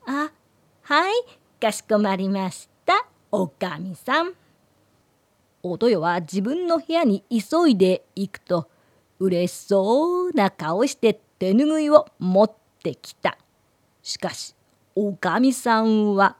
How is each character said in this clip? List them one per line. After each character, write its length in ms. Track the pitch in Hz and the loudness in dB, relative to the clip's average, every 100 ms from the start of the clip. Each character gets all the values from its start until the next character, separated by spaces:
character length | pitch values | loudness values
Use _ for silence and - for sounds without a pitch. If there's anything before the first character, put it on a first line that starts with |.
| 247 | -8
「あ、 240 | 277 302 _ _ _ _ _ | -6 -6 _ _ _ _ _
は 300 | - 294 359 | -2 0 0
い、 20 | 453 466 - _ _ | -2 -4 -14 _ _
か 120 | 226 | -4
し 120 | 208 | -4
こ 160 | - 214 | -2 0
ま 160 | 208 190 | 2 -2
り 140 | 190 | -2
ま 200 | 196 190 | -4 -4
し 180 | - - _ - | -8 -20 _ 0
た、 200 | 381 494 _ _ | 0 0 _ _
お 160 | 196 180 | -4 -4
か 280 | _ 185 156 | _ -8 -8
み 160 | 185 175 | -12 -12
さ 280 | - 277 | -2 -2
ん。」 100 | 349 370 _ _ _ _ _ _ _ _ _ _ _ _ | -2 -8 _ _ _ _ _ _ _ _ _ _ _ _
お 120 | 185 | -8
豊 260 | 170 233 208 | 0 2 2
は 220 | 165 175 | 0 -2
自 200 | 160 185 | -2 -4
分 260 | 202 311 359 | -2 -2 -2
の 100 | 330 | -2
部 160 | - | -2
屋 100 | 330 | 0
に 200 | 311 196 _ | 2 0 _
急 400 | 233 196 320 339 | -4 0 2 4
い 80 | 214 | 4
で 280 | 185 185 _ - | 4 2 _ -8
行 160 | 196 | -8
く 100 | - | -8
と、 280 | _ 180 - _ _ _ _ _ | _ -4 -4 _ _ _ _ _
嬉 340 | 190 175 180 | -2 0 -2
し 40 | - - | -4 0
そ 580 | 196 190 247 330 359 359 | 0 4 2 2 0 -2
う 60 | |
な 180 | 311 196 | 0 0
顔 340 | - 156 175 269 | -2 -6 -2 -2
し 100 | - | 0
て 260 | 226 208 _ _ | 0 0 _ _
手 140 | 185 | 0
ぬ 120 | 202 302 | 2 2
ぐ 120 | 311 | 2
い 100 | 302 | 2
を 180 | 302 302 _ | 0 0 _
持 240 | 180 185 | -2 0
っ 100 | 214 - _ _ | 0 -2 _ _
て 120 | 170 135 | -12 -12
き 200 | - - | -18 -8
た。 220 | - - _ _ _ _ _ _ | -8 -8 _ _ _ _ _ _
し 160 | - - | -14 -10
か 140 | 180 | -10
し、 220 | - - _ _ _ _ | -12 -18 _ _ _ _
お 220 | - 208 185 | -4 -4 -2
か 240 | 185 180 | -2 2
み 140 | 254 | 2
さ 260 | 247 240 226 | 2 0 2
ん 360 | 220 220 208 196 | 2 2 2 2
は 200 | 196 - | 2 0